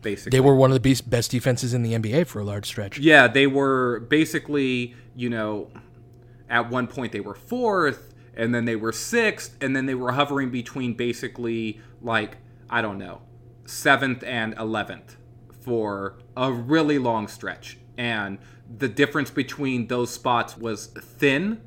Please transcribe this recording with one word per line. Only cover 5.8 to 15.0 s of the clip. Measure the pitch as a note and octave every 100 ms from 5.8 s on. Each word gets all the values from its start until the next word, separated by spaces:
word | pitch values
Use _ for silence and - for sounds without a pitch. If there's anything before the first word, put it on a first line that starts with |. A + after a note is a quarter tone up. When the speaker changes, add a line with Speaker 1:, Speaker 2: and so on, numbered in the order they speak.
| - - - - - - -
Speaker 1:
at | A#2 A#2
one | B2 A#2+
point | - A#2
they | G#2
were | G2
fourth, | G2+ - B3 A#3 F#3+ D3+ A#2+ - - -
and | - A#2
then | A#2+
they | A#2 A2+
were | A2
sixth, | - - A#3 A3 - - -
and | C3+ C3+
then | C3
they |
were | B2+ B2
hovering | B2+ C#3+ C#3 C3
between | B2 A#2+ C#3 B2
basically, | A2+ A#2+ A#2 B2 A#2 A#2 A2+ A2 - - -
like, | A#2+ A2+ G#2+ - - - -
I | A#2+
don't | A2 G2
know, | F#2 - - - - - -
seventh | - D3+ C3+ C3 B2
and | G#2 B2 A2 A2
eleventh | A2 A2 F#2+ F2+